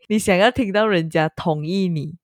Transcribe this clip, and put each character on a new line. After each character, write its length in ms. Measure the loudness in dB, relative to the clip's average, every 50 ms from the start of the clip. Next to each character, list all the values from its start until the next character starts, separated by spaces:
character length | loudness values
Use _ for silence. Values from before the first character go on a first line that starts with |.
| _ -2
你 120 | -2 -2
想 180 | 2 2 2 4
要 140 | 4 2
听 200 | 2 2 -4 0
到 140 | 0 0 2
人 240 | 2 2 0 0 0
家 180 | 0 0 0 0 -2
同 300 | -4 -4 -4 -2 -2 -4
意 220 | -4 -2 -2 0 -2
你， 260 | -2 -4 -6 -8 -12 -16